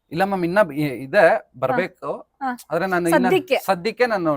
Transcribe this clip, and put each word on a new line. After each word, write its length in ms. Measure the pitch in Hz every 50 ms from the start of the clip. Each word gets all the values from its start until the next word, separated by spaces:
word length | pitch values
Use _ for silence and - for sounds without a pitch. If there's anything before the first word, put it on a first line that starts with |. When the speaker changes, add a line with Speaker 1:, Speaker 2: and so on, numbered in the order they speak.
| _ _
Speaker 1:
ಇಲ್ಲ 140 | - 165 190
ಮ್ಯಾಮ್, 200 | 202 202 185 175
ಇನ್ನ 180 | 165 175 160
ಬ-, 100 | 160 -
ಇ-, 300 | 139 143 151 147 127 107
ಇದೆ, 480 | 135 135 139 208 180 165 214 214 - _ _
ಬರ್ಬೇಕು. 560 | 127 127 131 135 156 185 175 - _ - 143 175 240 - _ _ -
Speaker 2:
ಹಾ. 160 | 277 262 247 240 - -
Speaker 1:
ಆದ್ರೆ 160 | 151 175 190
ನಾನು 220 | 185 185 175 - 339
ಇನ್ನ 200 | 320 302 240 -
Speaker 2:
ಸದ್ಯಕ್ಕೆ? 280 | 381 370 370 - 269
Speaker 1:
ಸದ್ಯಕ್ಕೆ 500 | 202 - - 190 175 170 220 214 - 247
ನಾನು 300 | 240 220 196 170 160 147